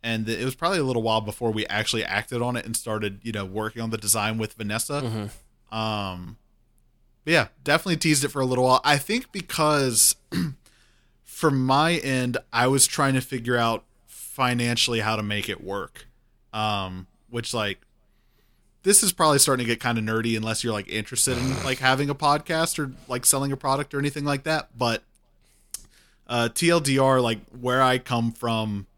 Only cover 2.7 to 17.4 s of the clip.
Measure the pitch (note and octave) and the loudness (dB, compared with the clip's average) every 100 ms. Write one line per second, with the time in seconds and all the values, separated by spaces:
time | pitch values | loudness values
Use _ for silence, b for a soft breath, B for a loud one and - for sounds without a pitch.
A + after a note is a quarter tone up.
2.7 | A2 - G#2+ G#2 G2 A2+ G#2+ F#2+ G2+ G#2+ | -6 -4 -4 -4 -6 -8 -6 -6 -6 -6
3.7 | A#2 A2+ A2 G#2+ G#2+ G#2 A2 A2 - G#2 | -6 -6 -4 0 0 0 -2 -4 -6 -4
4.7 | G#2+ - C#3+ C3 A2 G#2 - _ _ _ | -4 -4 -4 -4 -4 -8 -12 _ _ _
5.7 | A2+ A2 G#2+ G2 F2+ F2+ G2 _ _ _ | -4 -2 -2 -4 -8 -12 -16 _ _ _
6.7 | _ _ _ _ _ - E3 A2 _ - | _ _ _ _ _ 0 2 2 _ 0
7.7 | D#3 G3 E3 E3 D3 C#3+ C#3+ C3 B2+ B2+ | 0 2 0 2 2 0 -2 0 2 4
8.7 | B2+ - C#3+ - A3+ - G3 D#3+ - D3+ | 4 4 2 0 -4 -4 -12 -8 0 2
9.7 | D3 C3 A2 - - _ F3 E3+ C3+ _ | 2 2 4 2 2 _ -4 -4 -8 _
10.7 | _ _ _ _ _ _ - D#3+ C3+ C3 | _ _ _ _ _ _ -2 0 2 2
11.7 | C3+ D#3+ E3+ C#3 C3 B2+ B2 - A#2 B2+ | 2 2 0 0 -2 0 -4 -4 0 2
12.7 | C3+ - - C#3 C3 - C3 A#2 A#2+ A#2 | 4 2 2 2 2 -2 -6 -2 0 2
13.7 | A2+ _ _ _ - - - B2+ A#2+ A#2+ | -2 _ _ _ -20 -16 -2 0 0 0
14.7 | A#2+ - A#2 G#2+ A2 G#2 G#2 G2 G2 F2+ | 0 0 0 0 -2 -2 -4 -4 -8 -6
15.7 | G2 E2 - - _ _ _ _ A2 G#2+ | -8 -8 -16 -20 _ _ _ _ -4 -2
16.7 | G2+ F#2+ F#2 F#2 _ _ A#2+ | -2 -4 -10 -14 _ _ -8